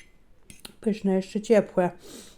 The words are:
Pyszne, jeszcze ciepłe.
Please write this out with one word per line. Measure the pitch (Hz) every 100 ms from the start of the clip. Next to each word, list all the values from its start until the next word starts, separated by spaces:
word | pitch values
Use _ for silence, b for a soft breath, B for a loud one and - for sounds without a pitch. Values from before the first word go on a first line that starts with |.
| - - - - - - - -
Pyszne, | 226 208 196
jeszcze | 190 190 208
ciepłe. | 214 214 202 - 180 - B B B